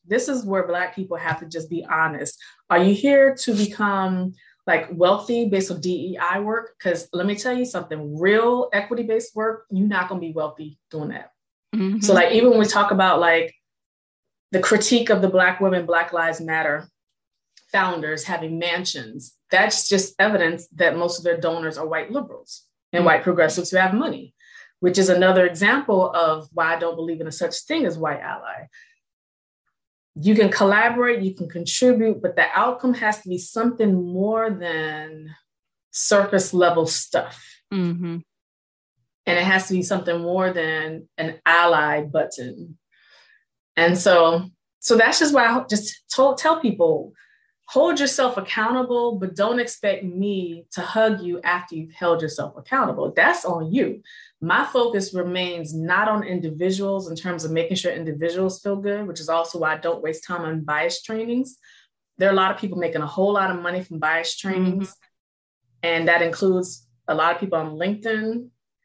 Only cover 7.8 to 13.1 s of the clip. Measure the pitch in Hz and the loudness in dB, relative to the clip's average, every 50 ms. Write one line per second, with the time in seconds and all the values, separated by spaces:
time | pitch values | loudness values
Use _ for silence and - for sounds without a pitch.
7.8 | 156 - 160 151 147 147 151 156 180 196 208 226 233 240 247 247 - - 202 202 | -8 -8 -8 -8 -8 -8 -8 -4 0 2 2 4 4 2 2 0 0 -2 -2 -4
8.8 | 202 - 240 240 220 214 220 220 - - - 214 220 220 220 220 - _ 196 185 | -2 -2 -4 -4 -2 -2 -2 -2 -2 -4 -6 -4 -4 -4 -4 -6 -10 _ -2 0
9.8 | 208 208 202 180 180 180 190 180 170 160 160 160 151 151 151 - 156 151 147 _ | 0 0 0 -2 -2 -4 -6 -8 -8 -8 -6 -6 -6 -6 -8 -12 -16 -18 -18 _
10.8 | _ _ - 156 147 - - - - - _ _ _ _ _ _ _ _ - 220 | _ _ -10 -10 -8 -8 -10 -12 -14 -18 _ _ _ _ _ _ _ _ -2 -2
11.8 | 190 190 202 214 208 208 190 180 170 - - 226 240 247 226 220 202 - - 202 | 0 0 0 0 2 4 6 6 6 4 4 6 6 6 6 6 4 4 2 2
12.8 | 202 - 202 190 190 185 | 2 2 2 4 4 4